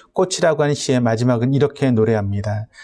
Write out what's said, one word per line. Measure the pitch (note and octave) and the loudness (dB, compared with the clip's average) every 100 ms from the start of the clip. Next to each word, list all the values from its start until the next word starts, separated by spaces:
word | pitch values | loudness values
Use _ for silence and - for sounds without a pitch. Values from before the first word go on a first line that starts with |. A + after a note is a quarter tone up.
| - | -8
꽃이라고 | - F3+ - E3+ D3+ | -2 -2 0 0 2
하는 | D3 | 0
시의 | C#3+ - B2+ | -2 -2 0
마지막은 | A#2+ A2+ B2 A#2+ A#2+ | 0 0 0 0 0
이렇게 | C#3 C#3+ - C3+ | 2 0 0 0
노래합니다. | A#2 A2 A2 G2+ G2+ G#2 G#2 A2 - | 2 2 2 -2 -4 -4 -6 -8 -16